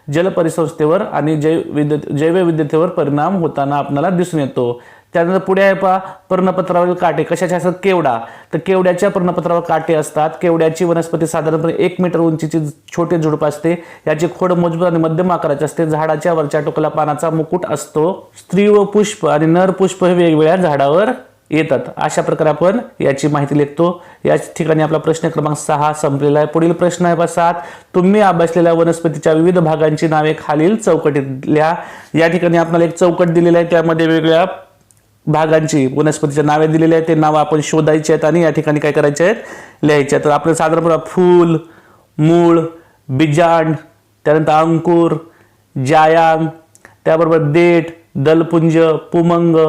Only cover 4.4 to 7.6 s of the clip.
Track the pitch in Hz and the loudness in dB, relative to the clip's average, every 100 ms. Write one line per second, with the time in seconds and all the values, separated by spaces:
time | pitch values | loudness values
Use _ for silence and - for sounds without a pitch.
4.4 | 135 135 123 120 - - _ 175 170 185 | -4 -2 -4 -4 -12 -20 _ -2 0 -2
5.4 | 185 190 196 196 190 185 185 - _ 185 | -2 0 2 2 0 -2 -4 -18 _ -2
6.4 | 185 180 180 175 180 180 175 156 156 170 | 0 -2 -2 0 0 0 -2 -2 -4 -4
7.4 | 185 175 | -2 -2